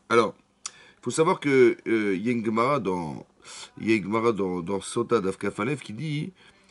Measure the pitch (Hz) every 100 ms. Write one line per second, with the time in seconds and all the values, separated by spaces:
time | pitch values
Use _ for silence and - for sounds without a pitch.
0 | - 117 104 - _ _ - - - _
1 | 123 139 160 190 147 135 120 120 - 110
2 | 104 92 110 120 110 110 123 143 95 87
3 | 80 64 - _ - - - - 104 110
4 | 90 113 117 98 95 90 87 98 - 120
5 | 117 117 92 92 101 - 107 147 - 107
6 | 156 147 180 - - _ _